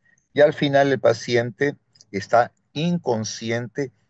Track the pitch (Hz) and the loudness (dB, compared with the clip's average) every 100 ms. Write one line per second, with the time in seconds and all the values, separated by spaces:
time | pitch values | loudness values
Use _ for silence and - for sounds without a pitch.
0 | _ _ _ - 147 151 147 139 139 135 | _ _ _ 2 2 4 0 2 2 2
1 | 117 113 - 120 120 - 143 139 _ _ | 0 0 0 0 0 -2 -4 -4 _ _
2 | _ 98 - 113 120 _ _ - 165 175 | _ -10 0 2 2 _ _ -6 -4 -2
3 | 151 113 110 - 113 117 120 - 139 _ | -2 -4 -4 -10 -6 -6 -6 -8 -10 _
4 | _ | _